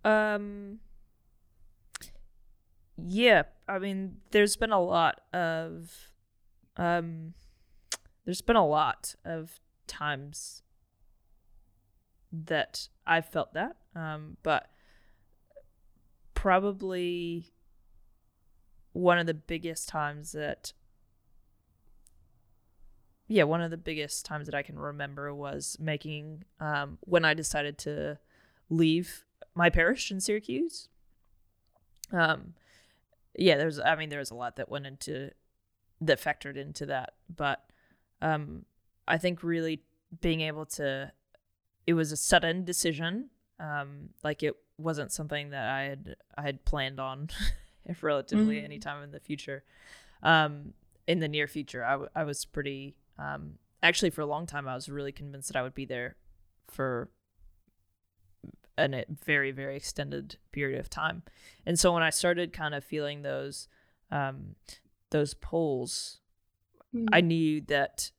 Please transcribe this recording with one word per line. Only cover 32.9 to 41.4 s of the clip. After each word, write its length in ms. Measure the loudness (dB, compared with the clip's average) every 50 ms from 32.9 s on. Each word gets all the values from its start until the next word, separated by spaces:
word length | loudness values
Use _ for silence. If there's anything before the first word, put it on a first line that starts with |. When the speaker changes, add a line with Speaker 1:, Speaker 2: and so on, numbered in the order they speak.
| _ _ _ _ _ _ _ _ _
Speaker 1:
yeah, 200 | 6 6 6 8
there's, 220 | 6 4 0 0 2
I 160 | 4 4 4
mean, 120 | 4 0 -6
there 100 | -6 -6
was 100 | -6 -8
a 40 | -8
lot 220 | -6 -8 -6 -6
that 120 | -8 -8 -6
went 160 | -6 -8 -8
into, 440 | -10 -12 -12 -8 -8 -6 -8 -8 -10 -14 _ _ _ _ _ _ _ _ _ _ _ _ _
that 200 | 4 4 4 4
factored 360 | 4 -4 -4 _ -8 -10 -8
into 300 | -8 -8 -8 -8 -10 -6
that, 280 | -4 -4 -4 -4 -8 _ _ _ -18 -6
but, 300 | -2 -2 -2 -2 -2 _ _ _ _ _ _ _ _ _ _ _ _
um, 420 | 0 0 0 0 -2 -8 -12 -14 -16 _ _ _ _ _ _ _ _
I 120 | 0 0 2
think 240 | 2 0 -2 0
really 400 | -2 0 0 0 0 -2 -4 -4 _ _ _ _ _ _ -10 -2
being 200 | 0 2 2 2
able 220 | 0 -4 -4 -6 -8
to, 460 | -10 -6 -2 -2 -2 -2 -2 -6 -10 _ _ _ _ _ _